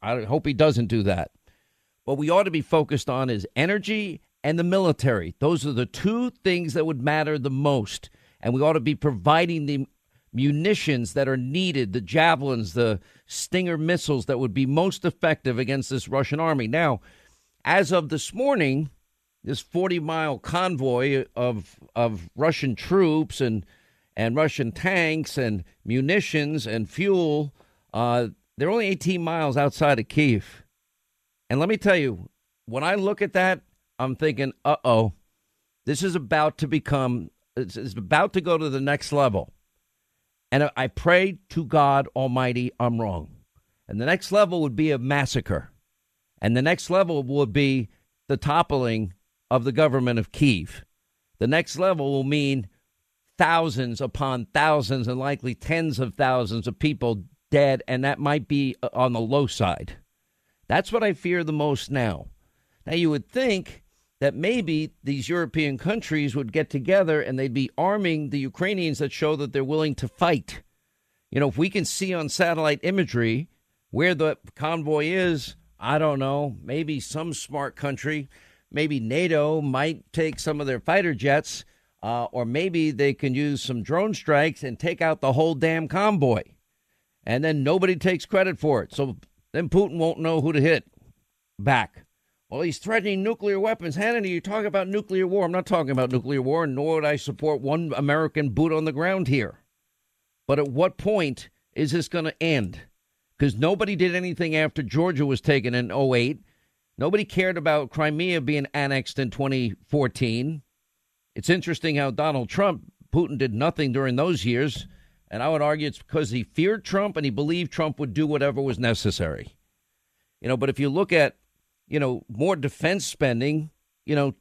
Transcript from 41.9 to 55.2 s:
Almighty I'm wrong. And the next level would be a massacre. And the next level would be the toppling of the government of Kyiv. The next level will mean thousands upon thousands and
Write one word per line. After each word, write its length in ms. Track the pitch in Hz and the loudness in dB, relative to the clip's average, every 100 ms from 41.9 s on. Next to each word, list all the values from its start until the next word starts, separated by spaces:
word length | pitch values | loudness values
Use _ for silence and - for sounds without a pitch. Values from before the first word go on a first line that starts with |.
| 139 - 127 | 4 2 0
Almighty 560 | 131 127 127 123 123 - | 0 0 0 -2 -4 -2
I'm 200 | 120 117 | -2 0
wrong. 280 | 110 87 76 - _ _ _ _ - | -2 -4 -8 -16 _ _ _ _ -10
And 120 | 104 | -4
the 60 | 135 | 0
next 260 | 185 - | -2 2
level 300 | 202 196 175 | 2 4 2
would 120 | 147 | 0
be 160 | 110 156 | 0 0
a 80 | 135 | 0
massacre. 720 | 131 143 135 127 - 80 - _ _ _ _ _ _ - | 0 0 0 -2 -2 -4 -6 _ _ _ _ _ _ -4
And 140 | 107 120 | 0 2
the 60 | |
next 280 | 147 175 - | 2 0 2
level 320 | 185 175 151 | 2 2 0
would 300 | 127 139 127 | -2 0 0
be 360 | 143 139 135 110 _ _ _ - | 2 2 0 -4 _ _ _ -4
the 100 | 139 | -2
toppling 800 | 143 156 - 143 120 110 98 - _ _ - | 2 2 2 0 0 -2 -4 -8 _ _ 0
of 140 | 123 | 0
the 80 | 123 | 2
government 460 | 127 151 131 123 117 | 2 4 4 0 0
of 140 | 101 | -2
Kyiv. 500 | - 147 95 78 - - _ _ _ _ - | 2 2 2 -2 -14 -20 _ _ _ _ -4
The 80 | 117 | 0
next 320 | 156 - 147 | 2 0 0
level 340 | 190 170 139 | 0 2 0
will 120 | 135 | -2
mean 440 | 135 147 139 135 98 _ _ _ _ _ _ - | 0 0 0 -2 -4 _ _ _ _ _ _ 0
thousands 600 | 165 165 165 127 123 113 | 4 4 2 -2 -4 -4
upon 460 | 131 - 135 127 110 | -6 -4 -2 -4 -2
thousands 540 | 147 156 151 98 131 117 | 2 4 4 2 -2 -2
and 140 | 127 | -2